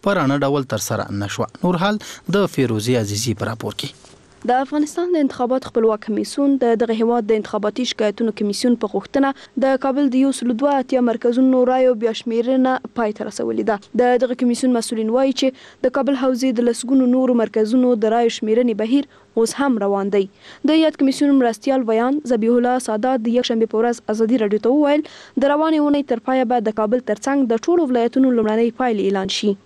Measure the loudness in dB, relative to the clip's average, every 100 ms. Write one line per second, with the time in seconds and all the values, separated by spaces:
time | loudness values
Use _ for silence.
0 | 0 0 0 0 0 -2 -2 -6 -4 -6
1 | -6 -6 -8 -6 -8 -4 -2 0 -2 -2
2 | -8 -16 -4 -2 0 0 -2 -2 0 -2
3 | -2 -4 -4 -4 -6 -6 -10 -10 -12 -14
4 | -20 -20 _ _ -2 -2 0 -2 -2 -2
5 | -2 0 0 -2 -2 -2 -2 0 0 0
6 | -4 -4 -4 -2 0 2 2 0 0 0
7 | 0 0 0 -2 -2 -4 -4 -4 -6 -2
8 | -4 -2 -4 -2 -4 -2 0 0 -2 -6
9 | -4 -2 -2 -2 -10 -2 0 0 0 0
10 | 0 2 0 0 -4 0 0 0 0 0
11 | 0 0 0 2 4 4 2 4 2 2
12 | -2 -4 -4 -2 0 2 2 0 -6 -4
13 | -4 -4 -10 -6 -4 -2 -2 -4 -4 0
14 | 2 2 0 0 0 0 0 0 -2 -4
15 | -2 0 0 0 -2 -2 -20 -4 -2 0
16 | 0 0 0 0 0 0 0 -2 0 2
17 | 4 2 2 2 0 0 0 2 2 2
18 | 2 2 0 0 0 2 2 0 0 0
19 | -2 -12 _ -2 -2 0 0 0 0 0
20 | 0 0 -2 _ -20 -4 2 4 2 2
21 | 0 2 2 4 2 0 -2 0 2 0
22 | 2 -2 0 0 2 2 2 0 -2 -2
23 | 0 0 0 0 0 0 0 0 0 -2
24 | -4 -2 2 2 2 0 2 2 2 2
25 | -2 -12 -10 -2 0 2 2 2 2 0
26 | 0 -4 0 0 2 0 -2 -2 0 -2
27 | -2 -4 -2 0 0 0 0 0 2 0
28 | 0 2 2 2 0 0 0 0 -2 0
29 | 0 -2 -4 -2 -2 -4